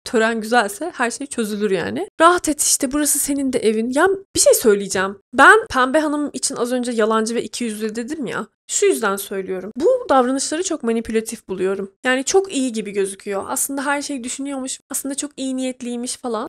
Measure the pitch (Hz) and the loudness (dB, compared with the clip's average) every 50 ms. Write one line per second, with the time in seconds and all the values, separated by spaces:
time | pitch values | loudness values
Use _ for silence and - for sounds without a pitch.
0 | - - - 226 220 226 233 226 208 220 240 240 214 202 - - 302 349 - - | -8 -2 0 2 2 2 0 -2 -2 0 2 2 2 2 -2 -6 -8 -6 -4 -2
1 | 247 233 233 - 277 - - 233 226 202 214 202 208 202 190 175 170 196 208 269 | -4 -2 -4 -6 -10 -8 -4 -4 -4 -4 -2 -2 0 0 0 0 0 -2 -4 -4
2 | 381 440 _ - 320 349 359 349 - 320 285 - - - - - - 254 269 294 | -6 -4 _ 4 6 6 6 4 2 -2 -2 0 0 0 0 0 0 0 0 0
3 | 302 277 - - - - 285 277 277 262 240 - - 220 214 220 226 254 254 285 | 0 0 0 0 0 -2 -2 -2 -2 0 0 0 2 2 2 2 0 0 2 2
4 | 339 381 381 392 - _ - 330 - 571 508 - - 226 202 202 202 190 - 196 | 4 2 2 0 -4 _ 0 2 6 6 6 6 6 4 4 4 2 -2 -2 -2
5 | 190 196 202 - _ _ - 247 277 349 403 453 - - - 262 247 262 262 311 | -2 -2 -4 -8 _ _ 4 8 10 10 10 8 6 2 0 2 2 4 2 2
6 | 302 302 294 294 294 269 - 247 - - 277 - 233 240 254 254 240 247 240 220 | 2 0 0 -2 -2 -4 -6 -6 -6 -6 -4 -4 -2 -2 -2 -2 -2 -2 0 0
7 | 214 220 220 226 220 220 233 240 - - - - 240 226 214 208 220 220 208 233 | 2 2 2 2 0 0 -2 -4 -4 -6 -6 -6 -6 -6 -4 -4 -6 -6 -4 -6
8 | 240 233 311 330 254 175 - 175 220 - _ _ _ - - - 415 392 381 254 | -6 -6 -6 -6 -6 -6 -6 -6 -8 -10 _ _ _ -6 -2 2 4 4 2 2
9 | 226 202 196 202 196 - 208 190 190 185 190 185 180 208 - 247 302 466 523 494 | 0 -2 -2 -2 -4 -6 -6 -6 -6 -6 -6 -6 -8 -8 -4 0 2 2 2 2
10 | 494 392 285 262 247 247 269 277 - - 302 320 370 - 339 294 - 226 226 233 | 2 2 4 4 4 2 0 -2 -4 -4 -4 -4 -4 -4 -4 -4 -2 -2 -2 -2
11 | 226 - 220 226 220 220 233 - - - 190 180 180 190 196 202 196 196 _ _ | -2 -2 -2 -2 -2 -4 -8 -12 -10 -10 -6 -2 -2 -2 -2 -2 -6 -10 _ _
12 | - 254 254 262 269 - - 392 392 - - 277 262 254 220 220 190 202 190 208 | -2 0 0 0 0 2 2 2 2 2 -2 -2 -2 -2 -2 -4 -6 -4 -2 -2
13 | 190 190 196 196 - 208 196 196 - - - 262 - - 277 277 262 285 285 285 | -2 -2 -4 -8 -8 -6 -6 -6 -4 -4 -4 -4 -4 -4 -4 -4 -2 -2 -2 -2
14 | 285 - 285 262 233 247 - - 269 285 277 269 254 262 - - _ - 277 - | -4 -6 -6 -6 -8 -8 -8 -8 -8 -8 -6 -6 -6 -8 -10 -12 _ -8 -8 -6
15 | - 269 277 269 294 285 _ - 269 262 262 254 262 254 247 254 247 240 240 240 | -6 -6 -6 -6 -8 -8 _ -6 -6 -4 -4 -4 -4 -4 -6 -6 -8 -8 -6 -6
16 | 240 254 - - - 247 226 214 247 | -6 -8 -8 -8 -6 -6 -4 -4 -6